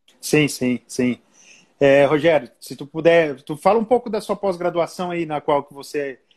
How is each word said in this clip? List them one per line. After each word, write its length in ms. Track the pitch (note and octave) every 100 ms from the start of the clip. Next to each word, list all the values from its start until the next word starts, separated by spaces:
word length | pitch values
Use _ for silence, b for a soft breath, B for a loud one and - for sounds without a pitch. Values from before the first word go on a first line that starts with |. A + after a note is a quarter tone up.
| _ _
Sim, 280 | - D3+ C#3+
sim, 340 | - B2+ A#2+ -
sim. 320 | - B2 A2+ _ b b b b b
É, 240 | C#3+ C#3 C3+
Rogério, 440 | D3+ D#3+ D3+ B2 _
se 160 | - C3
tu 100 | C#3+
puder, 560 | D#3+ D#3+ E3+ D#3 C3
tu 120 | - D3+
fala 240 | F#3+ A3+
um 60 | G#3+
pouco 240 | A#3+ B3
da 100 | G#3
sua 160 | - G3
pós-graduação 760 | G3 F3 F3+ E3+ D#3+ - F3+
aí, 140 | F3 E3
na 140 | D3+
qual 240 | - C#3+
que 100 | C#3
você 460 | C#3 C3+ D3+ C#3 B2 _